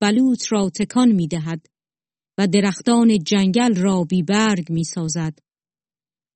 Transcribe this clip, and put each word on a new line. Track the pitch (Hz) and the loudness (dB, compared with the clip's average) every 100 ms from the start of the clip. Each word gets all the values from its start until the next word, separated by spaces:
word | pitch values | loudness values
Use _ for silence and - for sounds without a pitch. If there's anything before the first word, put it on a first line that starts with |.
بلوط | 202 220 262 240 - | 0 2 2 0 -2
را | 214 196 | -2 -2
تکان | - 202 247 247 | -4 -4 0 2
می‌دهد | 202 160 170 160 165 _ _ _ _ _ _ _ - | 2 0 -4 -6 -8 _ _ _ _ _ _ _ -4
و | 202 | 0
درختان | 202 196 185 - 233 226 208 | 2 0 -2 0 4 4 2
جنگل | 151 208 190 202 247 | 0 0 2 2 2
را | 185 190 185 | 2 0 0
بی | 160 185 | 0 -2
برگ | 165 208 220 196 156 | 0 0 0 0 -4
می‌سازد. | 165 160 - 160 170 160 156 _ _ _ _ _ _ _ _ _ | -4 -4 -6 -6 -6 -6 -8 _ _ _ _ _ _ _ _ _